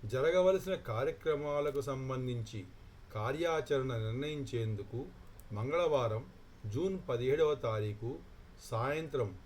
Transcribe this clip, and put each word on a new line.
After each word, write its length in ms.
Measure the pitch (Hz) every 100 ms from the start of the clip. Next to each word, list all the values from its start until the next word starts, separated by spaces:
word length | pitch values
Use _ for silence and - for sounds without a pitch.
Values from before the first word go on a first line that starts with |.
| 113
జరగవలసిన 680 | 127 151 185 185 190 180 180
కార్యక్రమాలకు 1040 | - 110 139 160 160 147 147 147 147 143
సంబంధించి 840 | 139 131 131 131 127 120 110 107 92 - - - - 107
కార్యాచరణ 840 | 110 147 170 160 - 139 131 117
నిర్ణయించేందుకు 1080 | 110 117 147 151 127 120 110 107 98 117 165 - - - -
మంగళవారం 800 | 101 120 165 170 147 117 107 - - - - 107
జూన్ 340 | 110 185 190 -
పదిహేడవ 460 | 120 127 147 156 143
తారీఖు 640 | 117 110 107 104 113 139 - - - - -
సాయంత్రం 680 | 113 127 151 160 139 107 92